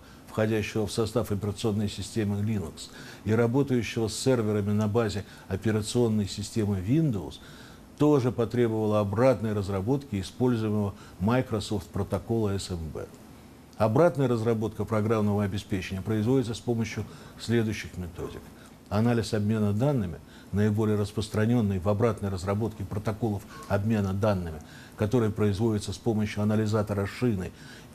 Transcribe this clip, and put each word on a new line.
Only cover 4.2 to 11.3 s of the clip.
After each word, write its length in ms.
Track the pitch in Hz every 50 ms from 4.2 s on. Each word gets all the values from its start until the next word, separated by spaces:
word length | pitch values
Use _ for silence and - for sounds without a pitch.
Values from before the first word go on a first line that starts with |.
| - 131 131 117 107 107 107 107 101 104
на 160 | 104 107 110
базе 380 | 107 101 120 113 104 95 101 - - - - - -
операционной 800 | - - - 113 107 110 104 - - 123 120 113 107 107 101 95
системы 500 | - - 101 - - 113 107 101 104 92 87
Windows, 540 | 101 135 160 165 147 107 92 78 67 - - - - - - - - - - - - -
тоже 340 | - 143 151 151 139 113 123
потребовало 720 | 95 120 117 101 - 120 120 113 110 110 110 107 107 107
обратной 540 | 104 101 98 107 123 135 127 101 110 110 104
разработки 640 | 104 95 92 101 95 95 113 139 139 - - 101 98
используемого 760 | 92 - - - 123 127 123 113 110 107 104 107 101 101 104 - - - - -
Microsoft 680 | 90 151